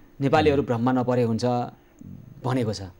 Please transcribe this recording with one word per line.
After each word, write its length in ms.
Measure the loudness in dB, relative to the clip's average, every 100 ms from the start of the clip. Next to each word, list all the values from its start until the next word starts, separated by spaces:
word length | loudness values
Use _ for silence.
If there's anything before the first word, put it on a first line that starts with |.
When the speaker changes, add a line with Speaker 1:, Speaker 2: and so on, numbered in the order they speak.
| -16 -4
Speaker 1:
नेपालीहरू 400 | 2 4 4 2
Speaker 2:
उम्। 60 | 0
Speaker 1:
भ्रममा 240 | 0 2
नपरे 320 | 0 2 2
हुन्छ 220 | 2 0 0 -2 -4 -10 _ -20 -18 -18 -20 -8 -4
भनेको 280 | -2 -2
छ। 80 | -6 -10